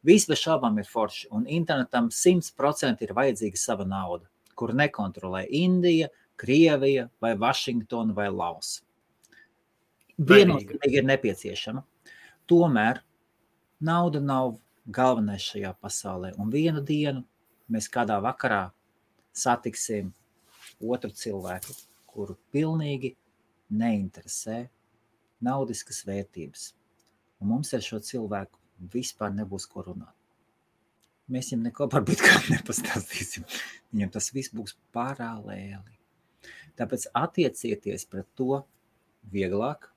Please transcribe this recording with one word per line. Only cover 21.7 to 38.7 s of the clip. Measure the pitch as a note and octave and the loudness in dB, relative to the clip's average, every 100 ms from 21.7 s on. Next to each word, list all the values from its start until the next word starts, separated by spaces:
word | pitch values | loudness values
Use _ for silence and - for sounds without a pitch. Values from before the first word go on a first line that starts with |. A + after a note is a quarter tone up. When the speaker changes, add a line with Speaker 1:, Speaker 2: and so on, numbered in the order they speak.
| B2+ - _ | -16 -20 _
Speaker 1:
kuru | _ - G2 F#2 _ | _ -12 -12 -12 _
pilnīgi | C#3+ D#3+ D#3+ D3 C#3 B2+ - _ _ _ _ _ | -2 0 -2 -2 -4 -6 -10 _ _ _ _ _
neinteresē | G#2+ A#2 G#2+ F#2 - - - - A2+ B2 _ _ _ _ _ _ _ | -2 0 0 -2 -8 -12 -10 -8 -10 -10 _ _ _ _ _ _ _
naudiskas | A#2+ C3+ B2 A2+ - - | -4 -2 -2 -6 -10 -12
vērtības. | - G2 G2 F#2 D2 - - _ _ _ _ _ _ _ | -8 -8 -8 -12 -14 -14 -18 _ _ _ _ _ _ _
Un | G2 | -2
mums | A#2+ D3+ | -2 -2
ar | B2+ | -6
šo | - A2 | -6 -10
cilvēku | - B2+ G#2+ G2+ F#2+ _ _ _ | -8 -8 -6 -6 -8 _ _ _
vispār | F2+ A#2+ B2 - G#2 | -8 -8 -8 -6 -4
nebūs | G2 G#2 F#2+ - | -4 -6 -8 -10
ko | - | -14
runāt. | F#3+ F3+ - _ _ _ _ _ _ _ _ _ _ _ - | -12 -12 -14 _ _ _ _ _ _ _ _ _ _ _ -8
Mēs | B2+ B2+ | -8 -4
viņam | A#2+ A#2 | -4 -4
neko | - C#3 | -4 0
par | C3+ | 0
Bitcoin | G2+ - - - - | 2 4 6 6 4
<laughs> | - | -2
nepastāstīsim. | - - - - F#2 - - - E2 - - - _ | 0 -6 -4 -6 -6 -8 -8 -10 -12 -12 -12 -16 _
Viņam | G#2+ G2 | -4 -2
tas | G#2 - | -4 -6
viss | C3+ C3 | -6 -8
būs | A2 G#2 - _ | -10 -12 -16 _
paralēli. | A#2 B2 C#3 A#2 A2+ G2+ G2 G2 G2 G2+ _ _ _ _ _ - - - | -6 -6 -6 -10 -10 -12 -12 -12 -16 -20 _ _ _ _ _ -20 -20 -20
Tāpēc | - A2+ B2+ - | -8 -6 -6 -4
attiecieties | B2 D#3 - D3 - A#2 G#2+ G#2 G2 - | -2 -2 2 0 0 -6 -4 -6 -8 -10
pret | F#2+ G2+ | -12 -12
to | - B2+ C#3 C#3 | -6 -2 -2 -4